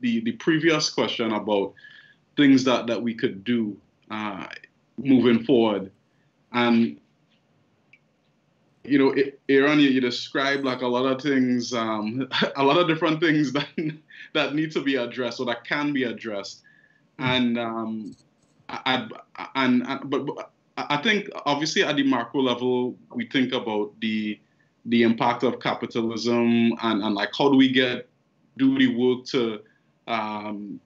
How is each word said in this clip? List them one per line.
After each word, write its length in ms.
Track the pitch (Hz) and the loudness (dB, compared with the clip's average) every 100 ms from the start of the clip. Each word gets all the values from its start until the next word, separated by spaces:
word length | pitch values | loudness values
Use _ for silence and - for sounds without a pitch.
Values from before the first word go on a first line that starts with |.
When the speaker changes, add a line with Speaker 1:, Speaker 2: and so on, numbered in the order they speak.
Speaker 1:
the, 200 | 123 113 | -2 -2
the 120 | 113 | -2
previous 580 | 110 - 160 160 151 147 | -4 -2 0 2 2 0
question 420 | - 113 - 113 | -2 -2 -2 -2
about 420 | 107 101 101 95 - - - - _ _ - | -2 0 0 0 -6 -20 -20 -20 _ _ 2
things 280 | 143 131 | 6 6
that, 220 | 127 120 117 | 6 0 0
that 120 | 107 | -4
we 140 | 117 | -4
could 300 | 113 123 95 | -2 -4 -4
do, 320 | 98 120 107 95 _ _ - | -2 -2 -2 -6 _ _ -14
uh, 360 | 107 107 95 - - - _ _ - | -8 -8 -8 -12 -16 -20 _ _ -6
moving 460 | 135 131 120 117 | 4 4 6 4
forward. 460 | - 127 113 98 95 _ _ _ _ _ _ | 4 4 4 0 -6 _ _ _ _ _ _
And, 480 | 120 120 117 117 - _ _ _ _ _ _ _ _ _ _ _ _ _ _ _ _ _ _ | 0 2 4 2 -2 _ _ _ _ _ _ _ _ _ _ _ _ _ _ _ _ _ _
you 160 | 113 139 | 0 2
know, 160 | 131 143 | 4 2
A-, 180 | - - - | -2 -4 2
Aaron, 300 | 139 143 151 | 4 4 4
you, 120 | 139 | 4
you 100 | 131 | 4
described, 640 | 123 - - 156 135 139 | 0 -4 -6 -2 -2 -2
like, 160 | 135 123 | -2 -4
a 60 | 123 | -2
lot 200 | 123 135 | 0 0
of 140 | 131 | -2
things, 520 | 147 135 127 123 117 | 0 2 2 0 -2
um, 540 | 120 113 110 107 123 131 - | -4 -4 -4 -4 -6 -4 -2
<laughs> 140 | - - | -2 2
a 80 | |
lot 140 | 139 160 | 2 4
of 100 | 170 | 2
different 320 | 160 170 160 | 0 0 0
things 320 | 165 151 139 | 2 2 0
<laughs> 40 | 139 | -2
that, 120 | 147 - 156 156 _ - - | -6 -6 -8 -8 _ -20 -6
that 220 | 156 135 | -2 -2
need 160 | 147 160 | -2 -2
to 80 | 165 | -2
be 160 | 139 131 | -2 -2
addressed 440 | 120 117 127 - | -2 -4 -6 -4
or 60 | 123 | -6
that 180 | 117 | -6
can 280 | - 151 147 | -4 -4 -2
be 120 | 139 | -2
addressed. 580 | 120 107 113 101 95 - _ _ _ _ _ - | -4 -6 -8 -10 -10 -16 _ _ _ _ _ -6
Speaker 2:
Mm-hmm. 120 | 127 | -2
Speaker 1:
And, 280 | 127 120 117 | 0 0 0
um, 580 | 117 113 110 110 101 - _ _ _ _ - | -4 -6 -6 -8 -10 -16 _ _ _ _ -14
I, 400 | - 131 127 110 - - - | -8 -4 -4 -4 -14 -18 -14
I, 120 | 95 135 | -8 -2
and, 300 | 127 123 123 | 2 2 0
and, 220 | 135 139 | -6 -4
but, 180 | 135 139 | -4 -4
but 240 | - - _ _ - | -10 -12 _ _ -10
I, 200 | - - | -4 -2
I 60 | |
think 260 | 226 208 - - | 0 0 -2 -6
obviously 380 | 143 143 156 208 | -2 0 0 0
at 140 | 151 147 | 0 2
the 80 | |
macro 360 | 139 127 117 143 | 2 0 -2 0
level, 560 | 131 120 127 123 123 101 - | 0 0 0 0 -2 -6 -12
we 120 | 123 113 | -10 -4
think 260 | 143 127 | 0 0
about 400 | 131 117 107 104 - | -2 -2 -4 -4 -6
the, 400 | 113 110 107 104 _ _ _ _ 117 | -4 -2 -4 -8 _ _ _ _ 0
the 160 | 117 | 4
impact 400 | 117 113 123 120 | 4 2 0 0
of 180 | 120 113 | -2 -2
capitalism 1120 | 139 - 117 120 113 113 117 120 120 117 117 - | -4 -4 -6 -4 -4 -4 -2 0 2 4 2 0
and, 200 | 113 107 | -2 -2
and, 120 | 107 | -2
like, 160 | 101 104 - | -2 -4 2
how 140 | 143 | 4
do 60 | 135 | 6
we 140 | 131 | 6
get, 380 | 127 127 120 - _ _ _ _ - | 4 2 -2 -10 _ _ _ _ -2
do 220 | 135 135 | 2 4
the 160 | 131 117 | 2 2
work 280 | 127 127 127 | 0 0 -2
to, 340 | 139 113 107 - _ _ _ - | -2 -2 -4 -12 _ _ _ -6
um, 720 | 113 107 107 104 104 101 - | -4 -4 -6 -8 -10 -12 -14